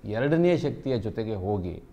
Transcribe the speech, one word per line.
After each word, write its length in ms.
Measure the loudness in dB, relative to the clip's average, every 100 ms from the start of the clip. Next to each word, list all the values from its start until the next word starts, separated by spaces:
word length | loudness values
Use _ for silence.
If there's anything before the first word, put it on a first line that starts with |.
ಎರಡನೇ 520 | -4 0 2 4 4 4
ಶಕ್ತಿಯ 420 | 0 -4 -2 -2
ಜೊತೆಗೆ 360 | -2 -4 -4
ಹೋಗಿ 480 | -4 0 -2 -2 -8 -14